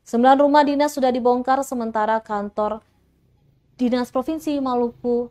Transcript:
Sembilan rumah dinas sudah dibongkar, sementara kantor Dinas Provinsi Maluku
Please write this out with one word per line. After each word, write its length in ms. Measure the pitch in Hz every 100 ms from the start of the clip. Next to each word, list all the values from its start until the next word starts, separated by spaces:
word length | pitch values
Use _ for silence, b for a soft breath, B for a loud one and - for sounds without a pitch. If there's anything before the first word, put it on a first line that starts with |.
Sembilan 400 | - 233 254 269 285
rumah 160 | 294
dinas 320 | 285 277 294 294
sudah 160 | 254
dibongkar, 480 | 247 240 247 254 262
sementara 640 | 269 254 226 220 214 220
kantor 560 | 220 208 202 208 214 214 _ _ _ _ _ _ _ _ _ _
Dinas 320 | 247 247 247
Provinsi 480 | 262 254 320 311 285
Maluku 640 | 262 247 240 233 247 240 240